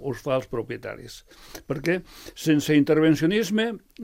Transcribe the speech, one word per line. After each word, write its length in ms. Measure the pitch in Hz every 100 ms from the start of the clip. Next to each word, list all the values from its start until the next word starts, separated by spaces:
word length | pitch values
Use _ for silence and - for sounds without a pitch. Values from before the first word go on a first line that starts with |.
| 139
us 160 | 120
fa 140 | 147 131
als 140 | -
propietaris. 760 | 123 113 113 107 107 117 - _ - - - -
Perquè 340 | 156 151 180 165 - -
sense 440 | - 160 151 143 151
intervencionisme 920 | 143 151 160 160 165 208 190 214 226 214 _ -